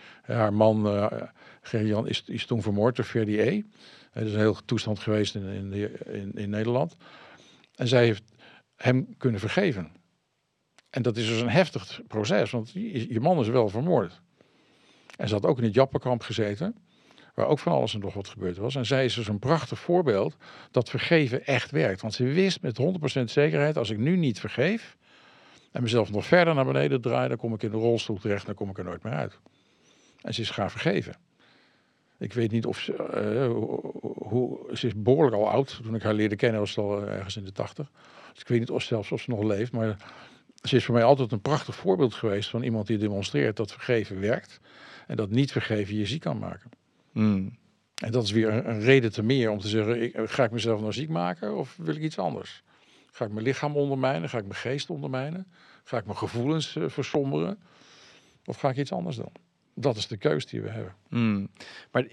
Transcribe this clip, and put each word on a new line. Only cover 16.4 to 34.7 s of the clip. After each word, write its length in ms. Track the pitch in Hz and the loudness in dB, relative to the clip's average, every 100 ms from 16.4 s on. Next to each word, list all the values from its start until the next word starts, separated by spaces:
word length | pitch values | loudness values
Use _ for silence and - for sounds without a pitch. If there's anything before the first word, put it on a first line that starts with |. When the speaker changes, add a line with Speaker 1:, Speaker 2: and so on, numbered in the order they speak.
| 104 101 190 - _ _ _ - - | -2 -2 -4 -6 _ _ _ -20 -12
Speaker 1:
waar 140 | - 110 | -2 2
ook 120 | 147 | 2
van 120 | 175 | 2
alles 220 | 143 117 | 2 0
en 60 | 104 | -2
nog 140 | 98 | -6
wat 140 | 101 - | -8 -10
gebeurd 300 | - 92 87 | -6 -6 -4
was. 180 | 117 139 | -4 -2
En 100 | 110 | 0
zij 200 | 135 127 | 2 2
is 80 | |
dus 140 | 120 107 | 0 -4
een 120 | 104 | -2
prachtig 400 | 127 160 123 - | 0 0 0 -6
voorbeeld 560 | - 175 151 98 107 - - - - | 0 2 4 2 2 -4 -16 -20 -4
dat 180 | 127 117 | -2 0
vergeven 560 | 120 - 165 135 131 - | -2 4 4 4 0 0
echt 260 | 127 - | 0 0
werkt. 300 | 147 123 95 | 0 0 0
Want 120 | 113 | -4
ze 100 | - | -2
wist 380 | 123 160 190 - | 0 2 2 0
met 160 | 135 113 | -4 0
honderd 220 | 151 185 | 0 0
procent 320 | 151 135 117 | -2 -2 0
zekerheid, 460 | 147 151 156 147 151 | 2 4 4 2 0
als 120 | 113 | -2
ik 80 | 107 | 0
nu 180 | 139 185 | 2 4
niet 240 | 147 107 | 2 0
vergeef 580 | 101 - 160 226 - - _ - - - - - _ | -4 0 0 0 -6 -20 _ -20 -20 -20 -20 -20 _
en 100 | 123 | -4
mezelf 280 | 117 117 95 | 2 2 2
nog 140 | 101 - | -2 4
verder 300 | 175 165 143 | 6 6 4
naar 100 | 131 | 2
beneden 360 | 135 143 135 | 2 2 0
draai, 260 | 117 127 127 | 0 0 0
dan 100 | 120 | -2
kom 160 | 117 | -4
ik 100 | 110 | -4
in 80 | 113 | -4
de 60 | 110 | 0
rolstoel 400 | 117 113 - 98 | 2 2 0 -4
terecht 200 | 110 101 | -2 -2
en 60 | - | -4
dan 100 | 98 | -8
kom 140 | 101 | -8
ik 80 | 98 | -8
er 60 | |
nooit 200 | 90 - | -8 -8
meer 100 | 110 | -6
uit. 260 | 147 55 - _ _ _ _ _ _ _ _ | -4 -4 -8 _ _ _ _ _ _ _ _
En 120 | - | -8
ze 80 | 110 | -6
is 80 | 107 | -4
gaan 220 | - 98 | -4 -4
vergeven. 440 | - - - - - _ _ _ _ _ _ _ _ _ - | -2 0 0 -2 -10 _ _ _ _ _ _ _ _ _ -12
Ik 160 | 110 | -6
weet 180 | 120 113 | 0 0
niet 140 | 113 113 | 0 -2
of 140 | - | -4
ze, 140 | - - | -4 -4
eh, 500 | - - 104 113 127 | -4 -2 0 0 0
hoe, 320 | 117 113 - - - - - | 0 -2 -4 -6 -8 -10 -8
hoe, 600 | 110 123 123 - - | -2 0 0 -4 -8